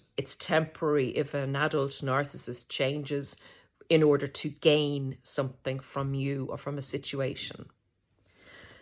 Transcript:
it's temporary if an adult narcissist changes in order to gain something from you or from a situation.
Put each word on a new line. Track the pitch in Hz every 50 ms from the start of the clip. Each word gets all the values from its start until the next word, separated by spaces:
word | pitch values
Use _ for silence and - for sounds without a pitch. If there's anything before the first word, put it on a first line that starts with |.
| - _ _ -
it's | 139 - -
temporary | - - - - 160 160 156 - - 170 151 147 147 135 120 -
if | - 147 139 -
an | 143 135 131 135
adult | 139 147 156 156 151 135 139
narcissist | - - 143 135 131 135 143 139 - 123 - - 123 - - -
changes | - - 143 131 143 151 143 135 147 143 139 - - - - - - - - _ _ - - -
in | 165 160 156
order | 151 143 143 147 139
to | - - - 151
gain | - - - 165 147 151 151 143 143 143 135 131 131 - -
something | - - - 139 131 135 - - 135 131 135
from | - - - 139 139 135 139
you | 135 135 139 139 135 131 135
or | - 123
from | - 147 143 143
a |
situation. | 139 - - 147 - - - 139 135 - - - - - - - - - - _ _ _ _ _ _ _ _ _ _ _ _ _ - - - - - - - -